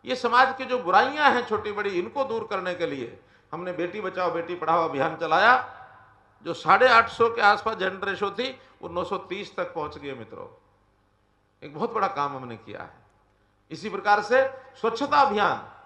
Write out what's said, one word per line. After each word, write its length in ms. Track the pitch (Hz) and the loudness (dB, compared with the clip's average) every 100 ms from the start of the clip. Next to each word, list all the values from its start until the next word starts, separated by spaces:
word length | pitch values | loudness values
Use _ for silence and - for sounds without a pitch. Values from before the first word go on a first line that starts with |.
| - | -6
ये 100 | 254 | -4
समाज 380 | 240 240 262 - | 2 4 4 2
की 80 | 262 | -4
जो 120 | 233 | -2
बुराइयां 540 | 180 190 254 302 285 | 4 4 4 4 4
हैं 120 | 247 - | 4 0
छोटी 260 | 208 208 | -4 -4
बड़ी, 180 | 208 202 | -4 -4
इनको 320 | 180 214 269 269 | -4 -4 -4 -4
दूर 220 | 226 214 | -4 -4
करने 240 | 196 180 175 | -4 -4 -4
के 100 | 165 | -4
लिए 320 | 139 117 - _ _ _ | -4 -8 -12 _ _ _
हमने 200 | 160 180 | -10 -8
बेटी 280 | 170 175 202 | -4 -6 -4
बचाओ 300 | 185 180 175 | -6 -2 -2
बेटी 220 | 165 165 175 | -2 -6 -6
पढ़ाओ 320 | 160 170 165 | 0 2 2
अभियान 260 | 139 160 160 | 0 -2 -2
चलाया, 360 | 160 160 214 254 - - - - - _ _ _ 175 | 0 4 6 4 0 -16 -20 -20 -20 _ _ _ -8
जो 80 | 160 | -4
साढ़े 320 | 160 202 254 | 4 6 8
आठ 200 | 226 226 | 6 4
सौ 200 | - 233 | 2 0
के 120 | 233 | 4
आसपास 340 | 208 208 220 214 | 4 4 0 -4
gender 300 | 185 190 190 | -4 -4 -6
ratio 220 | 185 202 | -4 -4
थी, 180 | 214 262 262 - _ | -4 -6 -8 -20 _
वो 80 | 175 | -8
नौ 140 | 170 | -6
सौ 140 | - 190 | -4 -6
तीस 360 | - 196 196 - | -6 -10 -8 -8
तक 180 | 180 | -6
पहुंच 240 | 170 147 151 | -6 -8 -8
गई 100 | 143 | -12
है, 100 | 127 | -12
मित्रों। 300 | 110 - - - _ _ _ _ _ _ _ _ _ _ | -14 -16 -16 -18 _ _ _ _ _ _ _ _ _ _
एक 120 | 143 147 | -16 -6
बहुत 180 | 233 | -4
बड़ा 140 | 226 196 | -2 -2
काम 260 | 147 143 135 | -2 -4 -6
हमने 220 | 123 110 | -12 -14
किया 240 | - - | -14 -14
है। 240 | - - _ _ _ _ _ _ _ | -14 -18 _ _ _ _ _ _ _
इसी 180 | 156 208 | -12 -8
प्रकार 320 | 190 202 208 | -4 2 2
से 220 | 208 254 269 - - - | 4 2 2 -4 -20 -4
स्वच्छता 380 | 220 226 277 285 | -4 -2 2 4
अभियान 420 | 269 208 180 123 - - | 4 4 0 0 -8 -20